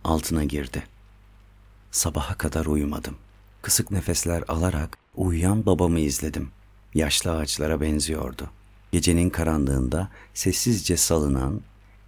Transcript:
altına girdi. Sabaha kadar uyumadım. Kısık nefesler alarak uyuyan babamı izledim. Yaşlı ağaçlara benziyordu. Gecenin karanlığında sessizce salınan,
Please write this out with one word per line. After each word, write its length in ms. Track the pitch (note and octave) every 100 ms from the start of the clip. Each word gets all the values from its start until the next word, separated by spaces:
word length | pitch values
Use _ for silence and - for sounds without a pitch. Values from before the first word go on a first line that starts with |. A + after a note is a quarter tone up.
altına 400 | - D#2+ - E2
girdi. 380 | C#2+ D2 C#2 - - - - - - - - - - - -
Sabaha 480 | - D#2+ D2+ C#2 -
kadar 280 | D#2 D#2 D#2
uyumadım. 500 | D2+ D2 D2+ - D2 - - - -
Kısık 280 | - - -
nefesler 540 | G2 E2+ E2+ F2 E2+ -
alarak 500 | D#2+ F#2 D#2+ D2+ - _
uyuyan 520 | - F#2 E2 F#2 G#2+ G2
babamı 340 | F2+ F2 E2
izledim. 500 | D2 - C#2+ D#2 C#2 - - - -
Yaşlı 420 | D2+ D2+ - F2+ D#2+
ağaçlara 440 | D2+ - D2+ D#2
benziyordu. 720 | D#2 D2+ D2+ D#2 C2+ - C#2+ - - - -
Gecenin 380 | F2 F2+ E2+ F2+
karanlığında 800 | - D#2+ D#2 C2+ C2+ B1+ D#2 F#2+ - -
sessizce 600 | - F#2+ - B2 G#2+ F2 E2+
salınan, 640 | - E2 D2 C2+ C2+ G#2+ - - - -